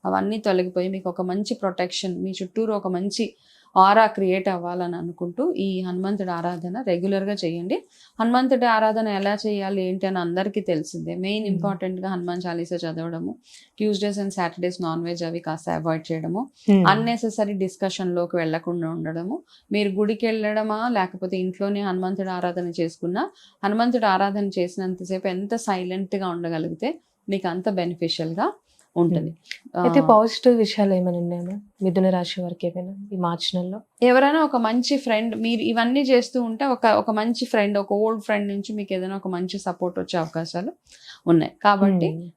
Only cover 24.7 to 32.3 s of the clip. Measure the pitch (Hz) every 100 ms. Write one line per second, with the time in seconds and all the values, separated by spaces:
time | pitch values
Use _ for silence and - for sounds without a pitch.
24.7 | 180 185 180 180 190 190 180 202 226 226
25.7 | 185 180 185 190 202 185 170 170 165 165
26.7 | 165 240 330 _ _ - 196 185 175 185
27.7 | 190 175 175 165 - 160 165 311 - _
28.7 | _ _ - 170 170 160 - _ - -
29.7 | 175 180 277 - 214 226 - 254 240 208
30.7 | 214 196 185 180 175 175 175 175 202 208
31.7 | _ 190 180 190 185 175